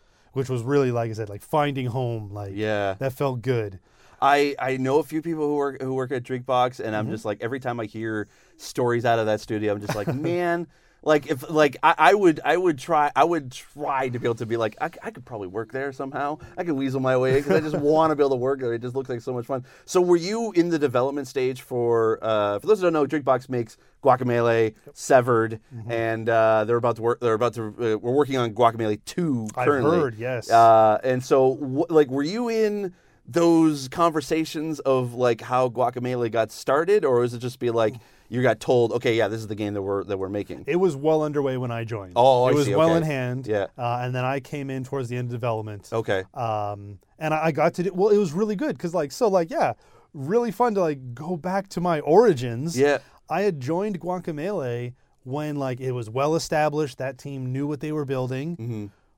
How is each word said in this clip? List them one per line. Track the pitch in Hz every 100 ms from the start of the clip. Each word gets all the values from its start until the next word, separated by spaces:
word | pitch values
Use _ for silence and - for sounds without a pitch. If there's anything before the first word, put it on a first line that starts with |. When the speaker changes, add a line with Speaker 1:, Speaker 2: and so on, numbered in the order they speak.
| _ _ _
Speaker 1:
which | 131 135
was | 123
really, | 117 143 131
like | 120 117
I |
said, | 107 104
like, | 101
finding | - 156 143 135 123
home. | 127 120 113 101
Like, | 104 101
Speaker 2:
Yeah. | 98 107 104 98 95
Speaker 1:
that | 135
felt | 127 139 127
good. | 127 120 104 92 _ _ _ -
Speaker 2:
I, | 139 143 147 135
I | 127 131
know | 131 147
a |
few | 151 156
people | 160 156 147
who | 147
work, | 139 131
who | 131 131
work | 127
at | 131
Drinkbox, | 123 127 123 127 123 -
and | 110 107
I'm | 107
Speaker 1:
Mm-hmm. |
Speaker 2:
just | 110 110
like, | 101
every | 113 131
time | 127 120
I | 107
hear | 110 113 107 101 _ _ -
stories | - - 120 120 117
out | 117
of | 107
that | 107
studio, | - 107 104
I'm | 104
just | 101 110
like, | -
Speaker 1:
<laughs> |
Speaker 2:
"Man," | 135 165 175 175 170 170 _ _ _
like, | 151 151 143
if, | 131 151
like, | 156 147 -
I, | 165 160
I | 160 208
would, | 180 151
I | 139 170
would | 185 135
try, | - 156 147 139
I |
would | 160 170 131
try | - - 139 143 135 131
to | 120
be | 120
able | 117
to | 110
be | 117
like, | 110 -
"I | 165
c-, | -
I | 226
could | 220
probably | 127 113 95
work | 101 110
there | 131 139
somehow. | 131 135 139 143 151 - -
I |
could | 175
weasel | 135 135 131
my | 131 127
way," | 131 131
'cause | 143
I | 185
just | 156 151
Speaker 1:
<laughs> |
Speaker 2:
wanna | 147 156 160 147
be |
able | 139
to | 131
work | 131 139
there. | 123
It | 117
just | 123 131
looks | 131
like | 120
so | 131
much | 123 120
fun. | 135 131 - -
So | 185
were | 180 175
you | 170 226 226
in | 175 170
the | 160
development | 143 123 135 143 131
stage | 135 127 127
for, | - 123 120 117 110 110
uh, | 110 107 104 101
for | 160
those | 214
who | 175
don't |
know, | 160 143
Drinkbox | 151 135 127 131
makes | 123 113 - _ _
Guacamelee, | 139 127 123 120 117 113 110 - -
Speaker 1:
Yep. | -
Speaker 2:
Severed, | - 135 123 113 110 110 _
Speaker 1:
Mm-hmm. | 120 117
Speaker 2:
and, | 117 113 113 113
uh, | 113 110 110 107
they're | 120
about | 120 113
to |
work, | 113 120
they're | 120 110
about | 120
to, | 110 110
uh, | 107 117 107
we're | 120
working | 139 131 131
on | 117 107
Guacamelee | 117 113 110 107 -
two | - 165 123 107 -
Speaker 1:
I've | 131
Speaker 2:
currently. | 139 143 175
Speaker 1:
heard, | 139 107
yes. | 123 123 -
Speaker 2:
Uh, | 113 117 110 110 107
and | 131 127
so, | 127 143 131 131
wh-, | 135 135 143
like, | 156 135
were | 135
you | 151 220 240
in | 226 214 208 190 - _ _ -
those | 170 170 165 160 147 131
conversations | 175 170 156 - 160 156 165 160 147
of, | 139 131 123
like, | 120 123 117
how | - 127 127
Guacamelee | 117 123 123 123 123 117
got | 113 110
started, | - - 139 170 208 147
or | 120
was | 120
it | 120
just | 123 -
be | 120
like, | 117 110 120
Speaker 1:
Mm. | - _ -
Speaker 2:
You | 120
got | 127 107
told, | - 123 117
"Okay, | 117 131 113
yeah, | 101
this | 113
is | 107
the | 107
game | 104
that | 101
we're, | 98 98 90
that | 98
we're | 95
making." | 101 95 87 98
Speaker 1:
It | 170
was | 190 135
well | 151 156
underway | 151 147 139 127
when | 123
I | 117 113
joined. | 113 95 95
Speaker 2:
Oh, | 131 127
I | 127
Speaker 1:
It | 147
was | 131
Speaker 2:
see, | 139
Speaker 1:
well | 165
Speaker 2:
okay. | 165
Speaker 1:
in |
hand. | 156 135 127 131 113
Speaker 2:
Yeah. | 104 98 -
Speaker 1:
Uh, | 120 120
and | 127
then | 127 127
I | 139
came | 131 147 135
in | 131
towards | 127 139 120
the | 123
end | 123
of |
development. | 120 120 110 107 104 -
Speaker 2:
Okay. | 113 113 95 95
Speaker 1:
Um, | - 117 107 104 101 101 101 _ -
and | 156
I, | 156 160
I |
got | 156 160 175
to |
do, | 180
well, | 180 208
it | 208
was | 185
really | 165 214 202
good | 302 -
'cause, | 175
like, | 170 143
so, | - 233
like, | 190 165
yeah, | 302 147 - _ _ _
really | 147 135 233 240
fun | - 240 196
to, |
like, | 165 139 127
go | 120 156 175
back | 180 196 190
to | 180
my | 175 156
origins. | 139 180 240 131 123 117 160 127
Speaker 2:
Yeah. | 143 139 - _ -
Speaker 1:
I | 165
had | 202 151
joined | 127 165 214 180
Guacamelee | 175 180 175 147 180 196 127 120 123 123 _ _
when, | 127 143 151 147
like, | 131 127
it | 131
was | 123 107
well | 123 147 165
established, | - 156 151 151 143 -
that | 135 135
team | 143 135 127
knew | 131 143
what | 147
they | 156
were | 151 135
building, | 131 127 131 156 170
Speaker 2:
Mm-hmm. | 117 110 104 _ _